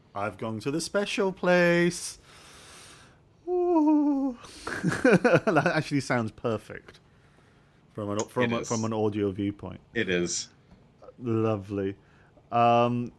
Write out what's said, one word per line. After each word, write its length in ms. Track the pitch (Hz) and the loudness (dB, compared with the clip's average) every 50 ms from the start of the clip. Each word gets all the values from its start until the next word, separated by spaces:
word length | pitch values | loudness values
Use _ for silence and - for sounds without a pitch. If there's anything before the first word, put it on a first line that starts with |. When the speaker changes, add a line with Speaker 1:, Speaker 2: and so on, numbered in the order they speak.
| _ _ - | _ _ -10
Speaker 1:
I've 220 | 101 101 107 98 101 | -8 -6 -6 -6 -8
gone 220 | 120 113 110 107 | -8 -8 -8 -6
to 100 | - 143 | -6 -6
the 100 | 139 165 | -4 -4
special 500 | 160 - - 202 202 202 - - 202 190 | -4 -4 -4 -4 -4 -2 -2 -2 -2 -2
place. 880 | 185 - - 180 180 180 175 175 170 175 175 175 175 - - - - - - - - - - - - - - - - - - - - - - - - _ _ _ _ _ _ 349 | -2 -2 0 2 4 4 6 4 4 4 2 2 0 -2 -8 -12 -12 -14 -20 -20 -20 -20 -20 -20 -20 -20 -20 -20 -20 -20 -20 -20 -20 -20 -20 -20 -20 _ _ _ _ _ _ -4
Ooh. 880 | 359 359 349 349 349 320 302 302 311 294 294 294 285 269 269 269 240 - - | -2 0 2 2 4 4 4 4 4 4 4 2 0 0 -2 -2 -4 -6 -12
<laughs> 400 | - - - - - - - - 175 - - - 254 214 170 - 240 170 156 - | -20 -20 -16 -12 -10 -8 -4 -2 -2 0 2 4 4 6 6 6 4 4 4 4
That 260 | 233 180 147 143 175 156 | 2 2 2 2 2 0
actually 260 | 156 143 - 147 139 | -2 -2 -2 -2 -4
sounds 300 | - - 135 120 113 107 | -2 0 -2 -2 -2 -4
perfect 680 | - - - 123 110 101 - - - - - - - - _ _ _ _ _ _ _ _ _ _ _ _ _ _ _ _ _ _ _ | -6 -6 -4 -4 -4 -4 -6 -10 -18 -18 -18 -20 -20 -20 _ _ _ _ _ _ _ _ _ _ _ _ _ _ _ _ _ _ _
from 160 | - 104 101 | -8 -6 -4
an, 100 | 101 104 113 - | -2 -4 -4 -4
from 140 | - 127 123 | -2 -2 0
Speaker 2:
It 60 | 117 117 | 0 0
Speaker 1:
a, 60 | 117 | -2
Speaker 2:
is. 80 | 113 - | -4 -2
Speaker 1:
from 180 | 120 110 113 | -2 -2 -2
an 80 | 110 113 | -2 -2
audio 380 | 107 107 107 101 104 101 101 | 0 0 0 0 0 -2 -2
viewpoint. 480 | 95 101 101 101 101 - - 92 92 - - _ - | -2 -2 -4 -4 -4 -6 -10 -14 -14 -16 -16 _ -6
Speaker 2:
It 160 | 117 107 92 | -4 -2 0
is. 400 | 90 87 87 85 - - - - _ _ _ _ - - _ _ _ _ - 95 - - | 0 0 0 -2 -4 -6 -8 -10 _ _ _ _ -20 -20 _ _ _ _ -20 -20 -18 -10
Speaker 1:
Lovely. 720 | 123 120 113 113 110 110 110 101 95 101 101 101 98 98 101 - _ _ _ _ _ _ _ _ _ - | -6 -4 -2 0 0 0 -2 -2 -4 -6 -6 -4 -4 -4 -6 -8 _ _ _ _ _ _ _ _ _ -4
Um, 600 | 117 120 117 120 117 120 120 120 120 120 120 - - | 0 4 4 6 6 4 4 2 0 -2 -6 -8 -10